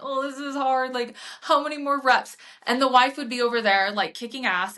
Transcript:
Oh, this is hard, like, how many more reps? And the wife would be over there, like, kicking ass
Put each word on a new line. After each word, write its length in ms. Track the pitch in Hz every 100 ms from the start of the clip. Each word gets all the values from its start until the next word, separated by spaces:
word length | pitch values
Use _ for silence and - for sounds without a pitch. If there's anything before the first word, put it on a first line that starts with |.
Oh, 220 | - 269 277
this 120 | 269
is 160 | 285
hard, 380 | 277 269 262 262
like, 220 | 247 240 - - -
how 200 | - 311
many 140 | 302 302
more 240 | 277 277
reps? 340 | 262 233 - - - -
And 160 | - 247
the 60 | 269
wife 300 | 254 262 269
would 120 | 277
be 120 | 247
over 200 | 240 233
there, 300 | 214 196 196
like, 220 | 208 175
kicking 300 | - 240 262
ass 320 | 240 180 190